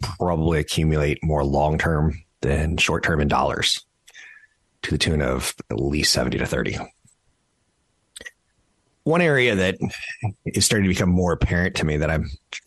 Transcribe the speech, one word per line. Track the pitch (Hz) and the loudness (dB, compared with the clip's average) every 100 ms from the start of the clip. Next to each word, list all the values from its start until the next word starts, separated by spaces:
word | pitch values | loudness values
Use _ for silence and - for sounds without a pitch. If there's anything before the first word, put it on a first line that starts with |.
| - - | -8 -4
probably | 90 82 80 78 | -2 0 2 0
accumulate | - - 78 76 73 73 | 0 0 2 2 0 0
more | 80 73 | 0 0
long | 71 71 76 78 | 0 2 0 0
term | 82 76 80 - - - | 0 0 0 -2 -12 -6
than | 67 73 78 - | -2 0 0 0
short | - 80 | 0 0
term | - 76 | 0 0
in | 73 | 0
dollars, | 67 69 - - - _ _ _ - - - _ _ _ - | 0 0 -2 -2 -4 _ _ _ -20 -20 -20 _ _ _ -12
to | - | -4
the | 76 | -2
tune | - 76 | 0 0
of | 65 64 - - - | 0 -2 -6 -10 -8
at | 53 | -4
least | 69 73 - | -2 0 0
seventy | - 64 60 | 0 0 -2
to | |
thirty. | - 64 50 - - _ _ _ _ _ _ _ _ _ _ _ _ - - _ _ _ _ _ _ _ | -2 -2 -4 -6 -10 _ _ _ _ _ _ _ _ _ _ _ _ -20 -20 _ _ _ _ _ _ _
One | 147 170 | 0 2
area | 165 135 123 | 4 4 4
that | 98 92 - 101 - - - 107 - | 4 2 0 -6 -8 -12 -6 -8 -6
is | - - | -4 0
starting | - 110 | 2 4
to | 95 | 2
become | 90 92 | 2 4
more | 90 87 | 4 2
apparent | 80 - 87 92 - | 2 2 2 0 0
to | 78 | 0
me | 76 | 0
that | 78 | 0
I'm | 78 73 - - - | 0 -2 -8 -14 -16